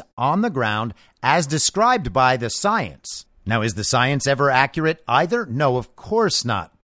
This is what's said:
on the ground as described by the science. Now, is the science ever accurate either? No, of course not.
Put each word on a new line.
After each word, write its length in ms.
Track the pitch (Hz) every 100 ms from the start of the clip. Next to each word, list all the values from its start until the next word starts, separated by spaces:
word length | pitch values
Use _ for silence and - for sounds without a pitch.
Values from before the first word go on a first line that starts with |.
| - -
on 240 | 127 175
the 80 | 226
ground 440 | 135 113 107 117 - _ _
as 260 | 127 160 147
described 680 | 151 - 190 226 254 127
by 240 | 131 127 127
the 120 | 117
science. 760 | - 202 220 107 65 - - - _ -
Now, 160 | 113
is 120 | 113
the 100 | 92
science 420 | 101 123 123 143 139
ever 240 | 139 143
accurate 540 | 131 139 - 156 165 -
either? 400 | 123 170 240 180
No, 300 | 120 147 123
of 220 | 113 -
course 480 | - 220 208 - 123
not. 260 | 101 82 _